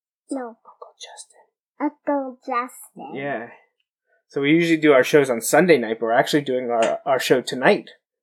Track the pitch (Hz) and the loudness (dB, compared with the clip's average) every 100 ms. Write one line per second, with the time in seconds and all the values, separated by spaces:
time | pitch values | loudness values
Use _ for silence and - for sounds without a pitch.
0 | _ _ _ 269 240 226 _ _ - _ | _ _ _ -10 -10 -16 _ _ -20 _
1 | - - - _ _ _ _ _ 294 294 | -20 -20 -20 _ _ _ _ _ -8 -8
2 | - 285 262 247 - 240 254 - - - | -6 -6 -6 -12 -8 -8 -8 -14 -20 -20
3 | - - - 123 117 - _ _ _ _ | -16 -10 -8 -10 -12 -20 _ _ _ _
4 | _ _ _ 147 139 165 170 160 151 131 | _ _ _ -4 2 2 2 2 4 4
5 | 127 151 131 117 - 151 180 143 110 113 | 4 2 2 -2 0 2 4 4 2 -4
6 | 113 120 143 156 139 127 123 117 113 - | 0 0 0 -2 -2 -4 -2 0 0 -2
7 | - 127 - 139 - 131 143 185 - _ | -4 -4 0 0 0 -2 0 0 -4 _
8 | _ _ | _ _